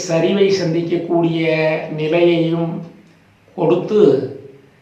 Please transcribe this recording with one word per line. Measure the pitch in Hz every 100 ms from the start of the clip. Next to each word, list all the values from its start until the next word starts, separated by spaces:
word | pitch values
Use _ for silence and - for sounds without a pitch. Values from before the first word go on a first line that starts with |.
| -
சரிவை | 165 180 202 190 -
சந்திக்கக்கூடிய | 165 165 165 170 170 170 165 160 160 156 156 160 160
நிலையையும் | 156 156 170 175 165 165 170 165 - - - - _ _ _ _ -
கொடுத்து, | 160 - - 214 - - - - - - _ _